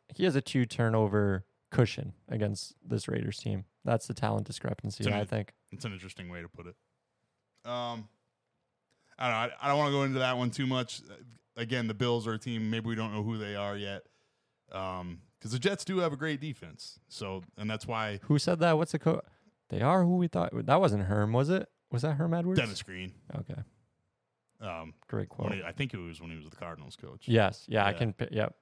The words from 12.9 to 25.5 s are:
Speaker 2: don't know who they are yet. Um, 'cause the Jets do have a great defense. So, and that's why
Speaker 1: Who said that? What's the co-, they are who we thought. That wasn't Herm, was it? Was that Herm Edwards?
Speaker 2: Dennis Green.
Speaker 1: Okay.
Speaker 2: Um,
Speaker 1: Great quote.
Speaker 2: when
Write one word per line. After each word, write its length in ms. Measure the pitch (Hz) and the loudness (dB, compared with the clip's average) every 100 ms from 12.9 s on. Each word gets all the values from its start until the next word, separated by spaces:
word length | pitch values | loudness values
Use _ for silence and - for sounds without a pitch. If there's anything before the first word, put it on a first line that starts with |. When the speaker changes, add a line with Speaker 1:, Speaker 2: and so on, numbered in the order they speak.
| 110 | -2
Speaker 2:
don't 180 | 110 | -2
know 100 | 107 | -2
who 140 | 104 110 | -2 -2
they 180 | 104 101 | -4 -4
are 220 | 101 101 | -4 -4
yet. 260 | 101 98 - _ _ _ _ _ _ | -6 -8 -12 _ _ _ _ _ _
Um, 500 | 95 95 92 87 85 - _ | -6 -6 -6 -8 -10 -16 _
'cause 120 | 107 | -8
the 80 | 123 | -2
Jets 260 | 190 196 - | 0 0 0
do 140 | 185 | 0
have 140 | 165 | 0
a 40 | 139 | 0
great 240 | 160 143 | -2 -4
defense. 580 | 151 127 85 - - - _ | -6 -8 -14 -16 -18 -18 _
So, 340 | - 98 95 87 - | -10 -6 -6 -8 -6
and 120 | 107 | -4
that's 160 | 110 - | -2 -2
why 340 | 113 107 101 | -2 -2 -4
Speaker 1:
Who 160 | - 147 | 2 2
said 200 | - 175 | 4 4
that? 180 | 175 156 | 4 4
What's 160 | 165 | 2
the 60 | 156 | 0
co-, 220 | 165 - - _ _ _ _ | 2 0 -2 _ _ _ _
they 120 | 95 | 2
are 220 | 127 185 | 4 6
who 120 | 175 180 | 6 4
we 100 | 170 | 2
thought. 240 | 90 87 117 117 | 2 0 0 4
That 140 | 160 | 6
wasn't 240 | 175 104 | 6 4
Herm, 280 | 92 104 104 | 4 4 4
was 160 | 117 143 | 4 4
it? 200 | 190 - _ _ | 2 -2 _ _
Was 100 | 123 | -2
that 120 | 151 | 0
Herm 200 | 143 165 | 0 0
Edwards? 260 | 170 175 185 | 0 2 2
Speaker 2:
Dennis 220 | 117 95 | 0 -2
Green. 320 | - 92 92 - - - | -8 -8 -10 -10 -10 -10
Speaker 1:
Okay. 240 | - 98 104 _ _ _ _ _ _ _ _ _ | -8 -10 -12 _ _ _ _ _ _ _ _ _
Speaker 2:
Um, 320 | 107 82 80 - - | -10 -8 -10 -16 -6
Speaker 1:
Great 220 | 107 98 | -4 -4
quote. 200 | - | -4
Speaker 2:
when 100 | - | -4